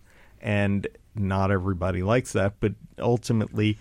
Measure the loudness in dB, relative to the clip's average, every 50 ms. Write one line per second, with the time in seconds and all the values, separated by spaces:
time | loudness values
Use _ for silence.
0 | -8 -16 -20 -20 -20 -20 -18 -10 -4 -2 0 2 2 2 0 0 -2 -4 -10 -12
1 | -20 _ -6 -4 -2 0 0 0 2 2 2 0 0 0 -2 -2 -2 -2 -2 0
2 | 0 2 2 0 0 0 -2 0 0 0 -2 0 -2 -2 -2 -4 -14 -18 -10 -4
3 | 0 0 0 0 0 0 0 0 0 -2 -2 0 0 0 0 -2